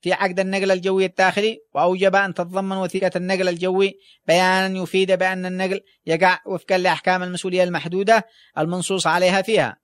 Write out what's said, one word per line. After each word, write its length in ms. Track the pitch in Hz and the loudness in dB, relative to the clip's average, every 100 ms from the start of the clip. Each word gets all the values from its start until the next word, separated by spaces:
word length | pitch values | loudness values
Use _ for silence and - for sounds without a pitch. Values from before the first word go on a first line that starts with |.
في 120 | 175 | -2
عقد 260 | 180 196 180 | 0 0 -2
النقل 320 | 190 196 190 | -2 -2 0
الجوي 340 | 185 185 190 190 | 0 0 0 0
الداخلي، 540 | - 185 196 214 226 _ | 2 2 2 -2 -4 _
وأوجب 420 | 139 170 185 190 196 | 0 0 2 2 2
أن 180 | 196 | 0
تتضمن 440 | 170 175 185 190 190 | -4 -6 -4 -4 -4
وثيقة 340 | 185 190 185 180 | -4 -2 -2 -2
النقل 320 | 180 190 185 | -4 -2 -2
الجوي 520 | 175 185 185 196 190 _ _ - | -2 -2 0 0 -2 _ _ 0
بيانا 520 | 170 185 190 190 190 | 2 4 2 0 -4
يفيد 320 | 180 190 190 | -2 -2 0
بأن 340 | 185 185 185 185 | 0 0 -4 -6
النقل 360 | 185 190 190 _ _ - | -4 -4 -6 _ _ -4
يقع 340 | 160 185 180 - | 2 2 2 -4
وفقا 320 | 185 - 185 | -10 -2 0
لأحكام 460 | 180 160 - 185 | 2 0 0 -2
المسؤولية 400 | 180 180 185 180 | -4 -6 -4 0
المحدودة 600 | 180 170 170 180 196 226 - _ _ - | 0 0 -4 -4 4 2 2 _ _ -6
المنصوص 500 | 160 180 170 190 165 | -4 -4 -4 -2 0
عليها 340 | 170 180 196 | 2 2 2
فيها 360 | 190 208 127 - | 2 0 0 -4